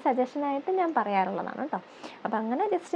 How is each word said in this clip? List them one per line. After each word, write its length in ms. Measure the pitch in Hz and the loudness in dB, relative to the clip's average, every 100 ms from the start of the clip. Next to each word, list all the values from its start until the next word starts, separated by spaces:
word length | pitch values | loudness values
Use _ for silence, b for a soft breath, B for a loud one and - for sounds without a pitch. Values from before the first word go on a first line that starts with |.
| 302 | 2
സജഷനായിട്ട് 680 | 254 254 294 285 277 285 381 | 2 2 0 -2 -2 0 2
ഞാൻ 100 | 339 269 | 2 2
പറയാറുള്ളതാണ് 640 | 208 196 185 185 180 - | 2 2 2 0 -4 -4
കേട്ടോ. 180 | 269 - - B B B - | -4 -6 -8 B B B -4
അപ്പം 120 | 220 | -2
അങ്ങനെ 220 | 220 262 415 370 | 0 0 2 0
just 180 | - | 0